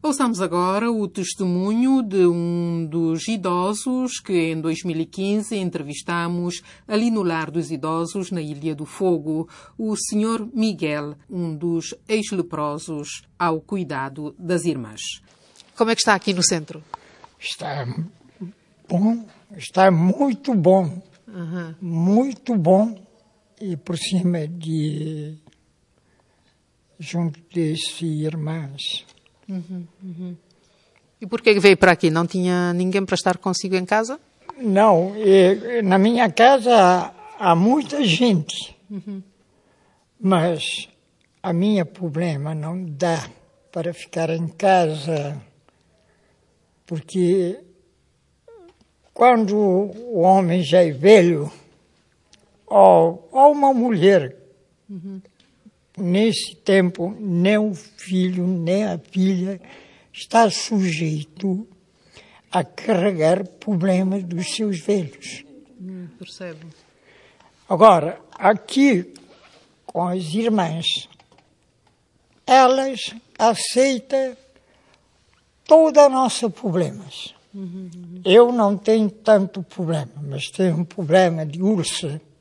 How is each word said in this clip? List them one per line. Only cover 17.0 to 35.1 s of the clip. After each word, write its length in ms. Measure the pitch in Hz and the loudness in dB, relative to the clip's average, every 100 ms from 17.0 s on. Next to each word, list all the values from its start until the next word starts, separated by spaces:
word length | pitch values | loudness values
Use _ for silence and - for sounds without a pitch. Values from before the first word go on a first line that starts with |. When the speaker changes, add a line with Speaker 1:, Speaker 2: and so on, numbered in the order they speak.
| _ _ - _ | _ _ -20 _
Speaker 2:
Está 480 | - - 147 139 123 135 170 _ _ _ 180 - _ _ _ | -14 -12 -10 -8 -8 -8 -10 _ _ _ -18 -18 _ _ _
bom, 360 | 180 214 233 208 _ _ 185 | 0 0 -2 -8 _ _ -18
está 320 | - - 190 | -8 2 4
muito 640 | 170 180 220 277 214 - | 4 2 2 0 -2 -2
bom, 480 | 226 170 190 170 175 _ _ - | 2 4 2 0 -8 _ _ -20
Speaker 1:
Aham. 440 | 196 170 180 165 165 | -14 -10 -10 -12 -12
Speaker 2:
muito 760 | 180 165 175 214 269 233 - 220 | -6 -2 2 2 0 -6 -4 0
bom, 440 | 160 185 220 202 - _ _ _ _ _ | 4 4 2 -4 -20 _ _ _ _ _
e 160 | 202 160 | -10 -10
por 200 | - 165 | -8 -8
cima 520 | - 190 175 170 151 | -2 0 0 -2 -6
de, 840 | 175 160 160 151 147 156 156 151 156 _ _ _ _ _ _ _ _ _ _ _ _ _ _ _ _ | -10 -6 -4 -4 -4 -8 -8 -12 -16 _ _ _ _ _ _ _ _ _ _ _ _ _ _ _ _
junto 420 | 156 170 170 147 _ | -8 -6 -6 -8 _
desses 480 | 175 156 160 - - | -6 -4 -4 -8 -8
irmãs. 1000 | 165 151 156 160 151 165 139 139 - - - _ _ _ - | -6 -4 -6 -6 -8 -8 -10 -12 -10 -10 -12 _ _ _ -12
Speaker 1:
Uhum, 360 | 190 170 185 165 _ | -12 -10 -14 -14 _
uhum. 340 | 190 170 180 170 _ _ _ _ _ _ _ _ | -16 -12 -12 -14 _ _ _ _ _ _ _ _
E 60 | 202 | -8
por 160 | 233 | 0
que 160 | 233 202 | 2 6
veio 180 | 196 185 | 6 6
para 160 | 190 | 6
aqui? 180 | 170 170 | 4 2
Não 160 | 156 170 | 0 -2
tinha 460 | 185 180 180 175 | -2 0 0 0
ninguém 320 | 175 185 196 | 0 -2 -2
para 120 | 190 185 | -2 -2
estar 200 | 190 180 | -2 -2
consigo 360 | 190 180 185 | -4 -4 -2
em 100 | 185 | -4
casa? 340 | 180 214 233 294 _ _ - 277 | 0 -2 -2 -10 _ _ -20 -8
Speaker 2:
Não, 560 | 240 190 220 175 185 | 0 4 6 4 2